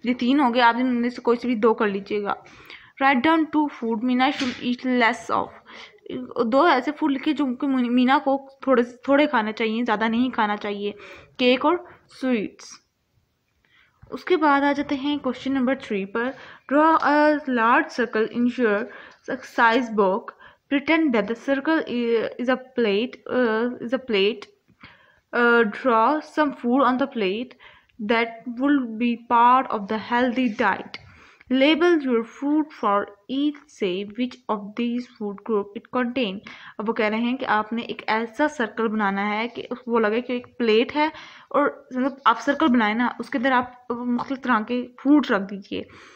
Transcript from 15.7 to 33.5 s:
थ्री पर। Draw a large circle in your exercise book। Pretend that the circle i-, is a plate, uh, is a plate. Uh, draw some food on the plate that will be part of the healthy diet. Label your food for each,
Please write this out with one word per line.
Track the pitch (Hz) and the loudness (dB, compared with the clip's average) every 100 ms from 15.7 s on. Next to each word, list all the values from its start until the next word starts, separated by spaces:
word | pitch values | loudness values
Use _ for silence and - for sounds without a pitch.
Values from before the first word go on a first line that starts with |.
| 269 | -2
थ्री | - 208 196 | -4 -6 -4
पर। | 220 247 269 - - - | -4 -4 -6 -18 -20 -2
Draw | 277 320 320 | 2 4 4
a | 269 294 302 294 294 | 4 4 4 2 0
large | 247 226 277 311 - | 0 4 4 2 -2
circle | 233 220 220 233 | -2 0 -2 0
in | 240 240 | -2 2
your | 233 202 247 - - - - | 2 2 -2 -12 -20 -20 -10
exercise | 262 - - 233 233 240 214 | -10 -6 2 4 4 0 2
book। | 196 196 - _ - _ _ | 2 0 -6 _ -20 _ _
Pretend | 277 285 320 311 | -2 2 2 2
that | 226 196 | 0 -2
the | 233 | -6
circle | - 269 277 320 | -2 -2 0 0
i-, | - 240 233 226 - - | 0 -2 0 0 -2 -4
is | 247 | -2
a | 254 254 - | -2 -2 -2
plate, | 226 202 254 - - | 2 2 -2 -8 -4
uh, | 247 240 220 247 247 | 0 2 0 -2 -6
is | 240 | -6
a | 214 - | -6 -2
plate. | 202 196 247 - _ _ _ - - _ _ _ 233 | 0 2 0 -12 _ _ _ -20 -20 _ _ _ 0
Uh, | 240 233 | 4 4
draw | 220 214 262 226 220 - | 2 0 0 4 4 0
some | - - 302 | -4 -2 0
food | - 240 254 | 0 0 2
on | 247 254 | 2 2
the | 277 233 | -2 0
plate | 190 208 247 - - _ _ _ 208 | -2 -2 -8 -14 -20 _ _ _ 0
that | 226 233 - - 233 | 0 0 -6 -12 -2
will | 277 294 240 220 | 2 2 0 -2
be | 240 233 - | -2 -2 0
part | 233 240 254 262 | 4 6 4 2
of | 220 196 | -6 -4
the | 220 196 | -6 -2
healthy | 240 254 233 254 208 | 0 0 0 -2 0
diet. | 214 190 - - - - - _ - | 0 0 -8 -16 -20 -20 -20 _ -4
Label | 262 277 311 349 339 | 2 4 4 4 2
your | 269 233 | 2 0
food | 233 - 277 302 302 - | -2 -6 -2 0 -2 -4
for | 220 202 - - - | 0 0 -2 -12 -8
each, | 262 294 | -2 -2